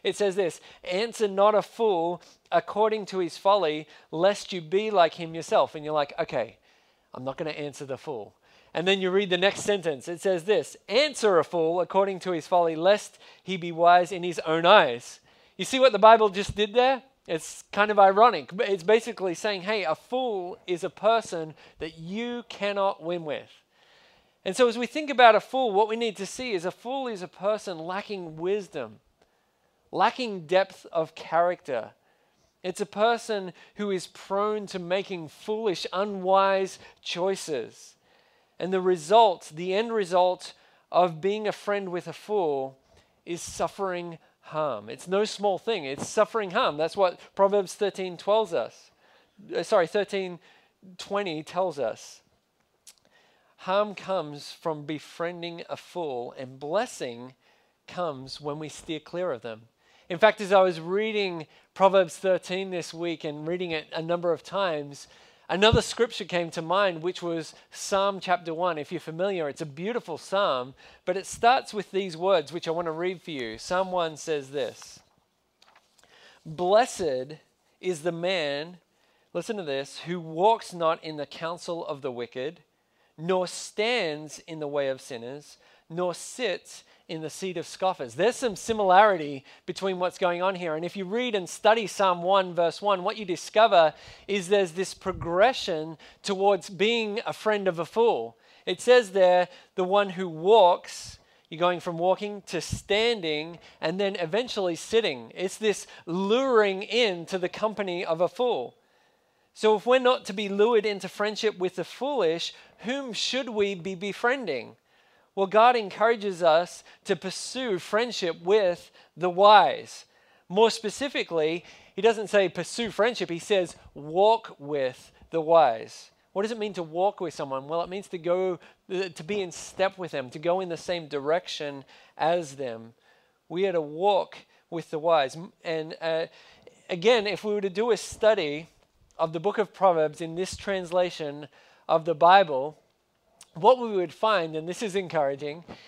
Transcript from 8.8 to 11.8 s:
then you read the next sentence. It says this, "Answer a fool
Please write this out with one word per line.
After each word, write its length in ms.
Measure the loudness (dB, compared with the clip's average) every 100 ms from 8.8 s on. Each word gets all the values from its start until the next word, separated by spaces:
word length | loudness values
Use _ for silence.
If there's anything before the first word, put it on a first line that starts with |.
| 0
then 140 | 0
you 100 | 2
read 200 | 0 2
the 80 | 2
next 220 | 0 0
sentence. 460 | -2 -2 -2 -6 -6
It 140 | -4
says 240 | -2 0
this, 320 | 2 0 0 -8 -2
"Answer 520 | 0 0 2 4 4
a 60 |
fool 360 | 4 2 0 0